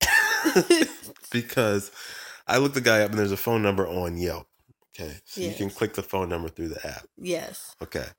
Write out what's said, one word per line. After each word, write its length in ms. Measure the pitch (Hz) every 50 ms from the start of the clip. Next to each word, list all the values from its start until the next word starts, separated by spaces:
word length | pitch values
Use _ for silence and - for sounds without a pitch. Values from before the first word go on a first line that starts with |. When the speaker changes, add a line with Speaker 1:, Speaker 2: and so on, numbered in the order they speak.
Speaker 1:
<laughs> 1300 | - - 466 453 880 855 453 - - 320 - 370 - - 349 320 320 - - - - - - - - -
because 580 | - 120 117 - - 131 117 107 101 101 98 - - - - - - - - - - - _
I 120 | - 117 123
looked 160 | 139 143 139
the 60 | 135
guy 200 | 123 117 110 107
up, 80 | 107 101
and 80 | 107 107
there's 140 | 104 98
a 40 | 98
phone 260 | 95 - 120 117 113
number 240 | 107 101 98 95 95 85
on 300 | 87 92 87 85 85 87
Yelp. 300 | 87 87 73 80 80 - _ _ _ _ _ _ _ _ -
Okay, 220 | - 85 78 71 - -
so 160 | - - 196
you 120 | 180 165 -
can 140 | - 101 98
Speaker 2:
Yes. 80 | - -
Speaker 1:
click 160 | 117 107 -
the 80 | - 95
phone 240 | - - 95 95 85
number 200 | 87 85 85 82
through 200 | - - 85 80
the 180 | 76 - -
app. 200 | 80 - - - - _
Speaker 2:
Yes. 580 | - - 180 170 156 - - - - - - - _
Speaker 1:
Okay, 240 | - - - - 65 - -